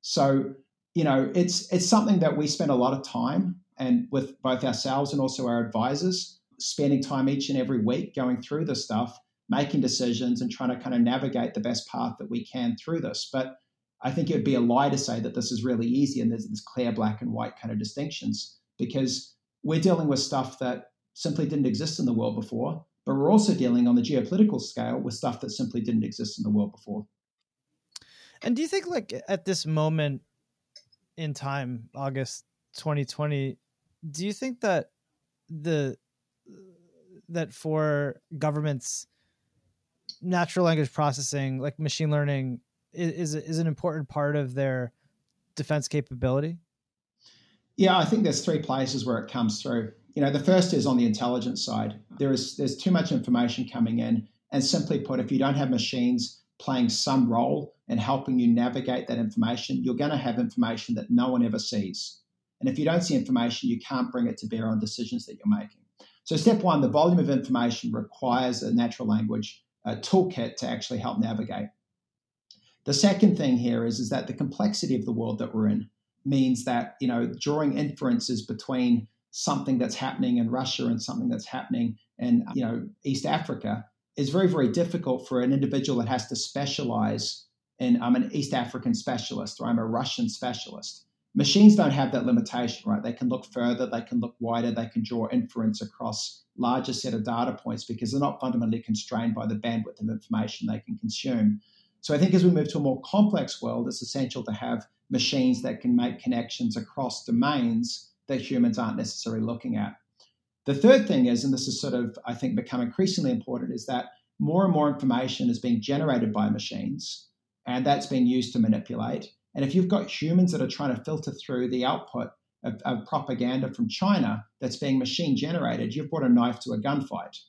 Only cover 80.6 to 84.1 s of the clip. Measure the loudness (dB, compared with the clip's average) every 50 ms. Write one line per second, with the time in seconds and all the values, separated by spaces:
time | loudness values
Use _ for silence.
80.6 | -2 -4 -4 -2 -2 -2 -2 -2 -4 -6 -6 -4 -2 -2 -4 -4 -6 -8 -10 -10
81.6 | -6 -4 -2 0 0 -2 -2 -6 _ _ _ -6 2 4 4 4 4 2 -2 -2
82.6 | -2 -2 -2 -4 -6 -8 -14 _ _ -4 -4 -2 -2 0 -2 -2 -2 -4 -8 -6
83.6 | -4 -4 -4 -4 -6 _ _ _ _ _